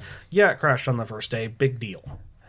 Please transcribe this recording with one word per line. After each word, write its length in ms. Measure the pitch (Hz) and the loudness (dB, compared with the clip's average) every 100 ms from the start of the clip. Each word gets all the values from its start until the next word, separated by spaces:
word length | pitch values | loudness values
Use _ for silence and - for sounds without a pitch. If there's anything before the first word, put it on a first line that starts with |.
| - - - | -10 -18 -2
Yeah, 220 | 185 196 | 4 6
it 80 | - | 6
crashed 280 | 151 123 - | 2 2 2
on 80 | 120 | -2
the 80 | 110 | -2
first 260 | 107 - | -8 -6
day. 160 | 113 113 | -4 -4
Big 320 | 113 135 123 | 0 0 0
deal. 240 | 110 90 - - - - | -8 -10 -14 -16 -16 -20